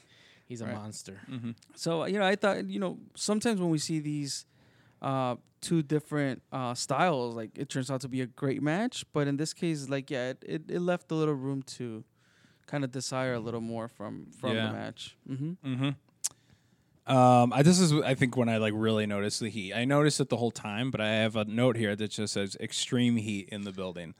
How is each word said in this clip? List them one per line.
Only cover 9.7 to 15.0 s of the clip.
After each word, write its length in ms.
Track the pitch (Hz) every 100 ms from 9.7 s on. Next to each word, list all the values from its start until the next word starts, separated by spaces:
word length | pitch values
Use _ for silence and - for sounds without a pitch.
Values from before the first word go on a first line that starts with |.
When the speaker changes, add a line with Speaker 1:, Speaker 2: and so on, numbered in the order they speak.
| 156 131
Speaker 2:
like, 200 | 139 131
yeah, 200 | 139 127
it, 120 | 131 -
it, 160 | 165 156
it 80 | 175
left 320 | 175 175 -
a 40 | 160
little 200 | 156 143
room 260 | 135 135 131 -
to 260 | 123 110 - _ _ _ _ _ -
kinda 180 | 147 135
desire 460 | 127 123 131 131
a 60 | 120
little 220 | 113 117
more 260 | 113 113 113
from, 400 | - 104 107 - -
from 160 | 127 113
Speaker 3:
Yeah. 120 | 110
Speaker 2:
the 60 |
match. 440 | 110 107 113